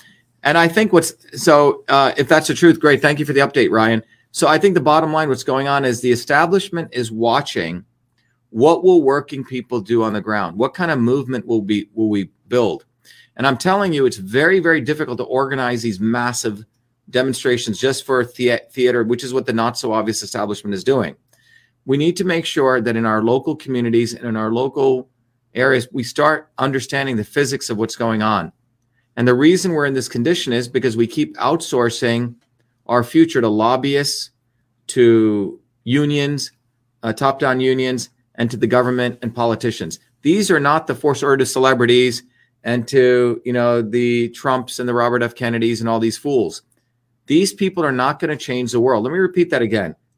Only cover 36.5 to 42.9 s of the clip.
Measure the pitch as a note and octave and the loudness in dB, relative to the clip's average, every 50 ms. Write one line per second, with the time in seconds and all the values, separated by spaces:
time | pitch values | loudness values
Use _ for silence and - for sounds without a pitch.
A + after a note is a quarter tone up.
36.5 | _ _ _ _ _ _ _ _ _ _ - A2+ A2 - C#3 C3+ C3+ - D3 C3+ | _ _ _ _ _ _ _ _ _ _ -6 -6 -4 0 0 0 0 0 0 0
37.5 | B2+ B2+ C3 B2+ C3 C3 C3 B2+ B2+ A#2+ - - _ _ _ _ _ - A#2+ A2 | 0 2 2 0 0 0 0 -2 -2 -4 -6 -10 _ _ _ _ _ -4 -4 -4
38.5 | A#2 G2 B2 A2 B2 B2 B2 B2+ B2+ B2 B2 A#2+ - - - A2+ A#2 B2 A#2 A#2 | -2 -2 -2 2 2 2 2 2 0 0 -2 -4 -4 -6 -8 -8 -4 -2 -2 -2
39.5 | A2 - - A#2 G#2 - - E2 - - _ _ _ _ - C#3+ F3 G#3+ G3+ - | -2 -2 -2 -4 -4 -4 -8 -10 -10 -14 _ _ _ _ 0 0 2 2 2 0
40.5 | F3 D3+ C#3 C#3+ D3+ D#3+ - - B2+ - - D3 C3+ - C#3+ C#3+ C3+ C3+ C3 - | 0 2 2 2 2 0 0 -4 -6 -2 -2 -2 -2 0 2 2 2 2 2 0
41.5 | - C3 B2+ C3 C3 B2 A#2+ A#2 B2 B2 B2+ B2+ A#2 - - _ _ _ _ _ | 0 2 2 2 4 4 4 4 4 4 4 2 0 -4 -10 _ _ _ _ _
42.5 | _ _ - A#2 A#2+ B2 A#2 - | _ _ -6 -4 -4 -4 -4 0